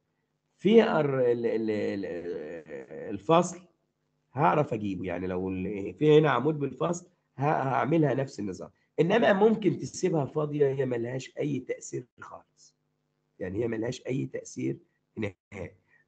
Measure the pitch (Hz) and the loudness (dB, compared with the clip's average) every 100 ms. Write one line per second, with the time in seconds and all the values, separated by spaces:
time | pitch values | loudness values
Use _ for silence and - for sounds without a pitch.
0 | _ _ _ _ _ _ 190 226 - 165 | _ _ _ _ _ _ 6 8 8 4
1 | 143 131 123 120 117 110 110 107 104 101 | 2 2 2 2 0 0 0 0 -2 -4
2 | 85 85 85 80 76 85 80 69 65 76 | -6 -6 -8 -8 -8 -12 -12 -14 -14 -12
3 | 85 101 - 165 175 - - _ _ _ | -10 -6 2 4 2 -4 -18 _ _ _
4 | _ _ _ 131 170 165 143 113 101 92 | _ _ _ 0 2 2 0 -2 -4 -6
5 | 92 90 92 92 95 92 95 101 98 90 | -6 -4 -4 -4 -4 -4 -4 -6 -8 0
6 | 151 151 151 123 143 147 139 - 160 175 | 6 6 6 2 0 -2 -4 -4 -4 -4
7 | - _ _ - 143 165 131 127 120 165 | -10 _ _ -4 0 0 0 0 2 2
8 | 147 127 131 - 104 85 78 _ _ - | 2 0 -4 -6 -8 -8 -14 _ _ -2
9 | 165 226 - 196 220 214 180 135 131 - | 2 4 4 6 4 4 2 0 -4 -4
10 | 180 160 131 156 151 147 139 135 127 120 | 0 0 -2 -2 -4 2 2 2 -2 -2
11 | 117 131 - - 143 131 - - - 135 | -4 -6 -8 -6 -4 -4 -6 -10 -10 -12
12 | - _ - 87 - _ - _ _ _ | -12 _ -18 -18 -20 _ -20 _ _ _
13 | _ _ _ - 92 98 117 110 120 127 | _ _ _ -10 -6 -4 -2 -2 -4 -6
14 | - 131 131 - - 127 131 139 _ _ | -6 -6 -6 -8 -10 -8 -6 -6 _ _
15 | _ - 104 - _ 101 80 - _ _ | _ -8 -8 -8 _ -12 -12 -14 _ _